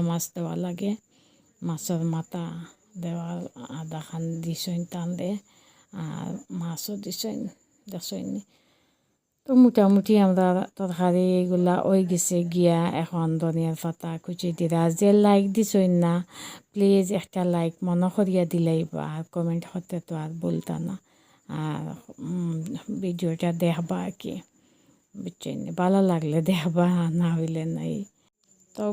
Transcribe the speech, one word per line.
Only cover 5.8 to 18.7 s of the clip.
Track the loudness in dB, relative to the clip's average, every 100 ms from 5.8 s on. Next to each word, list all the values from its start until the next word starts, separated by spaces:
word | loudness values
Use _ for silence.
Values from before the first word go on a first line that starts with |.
| _ -12
আর | -10 -8 -8 -10 -10 -8
মাছও | -8 -8 -8 -10
দিছেন, | -10 -8 -8 -8 -10 -12 _ _ -14
দেখছেন | -12 -10 -8 -8
নি? | -8 -10 _ _ _ _ _ _ _ _ _ 4
তো | 8
মোটামুটি | 8 8 6 6 6 6
আমরা | 6 6 4 2 -2 -6
তরকারি | -6 0 2 4 4 2
এগুলা | 2 2 4 2 4
হয়ে | 4 4
গেছে | 0 0 0
গিয়া, | 0 4 4 4 2 0
এখন | -2 -2 0 0
ধনিয়ার | 0 0 -2 -2
পাতা | -6 -6 -8 -8
কুচি | -10 -6 -6 -2
দিরা। | 0 2 2 4
যে | 6 6 8
লাইক | 6 4 2
দিছই | 2 4 4 4
না, | 4 0 -4 -12 -18 -18 _
প্লিজ | 0 4 4 2 -2
একটা | -4 -2 0
লাইক | 2 0 -2 0
মনে | 2 2 2
করিয়া | 2 2 2
দিলেই | 2 2